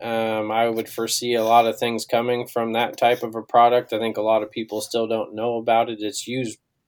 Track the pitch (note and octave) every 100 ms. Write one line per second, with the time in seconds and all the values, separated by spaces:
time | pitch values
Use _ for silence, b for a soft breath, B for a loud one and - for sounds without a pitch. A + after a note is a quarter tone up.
0 | A2+ A2+ A2+ A2 G#2+ A2+ A#2 A2+ G#2+ -
1 | A2+ - A#2+ A#2 A2 A#2 A2+ A2 A#2+ A2+
2 | - A#2 B2 A#2+ A#2 A#2+ A2+ A2+ A#2 -
3 | A#2+ A#2+ A#2 A2+ G#2+ B2 A#2+ B2 - A2
4 | A2+ G#2+ G#2+ A2 G#2+ A#2+ A2 G#2+ - A#2
5 | A2+ A2+ G#2 G#2+ A#2+ A#2 A#2+ A2+ A#2 G#2+
6 | G#2+ - - B2+ A#2 - _ _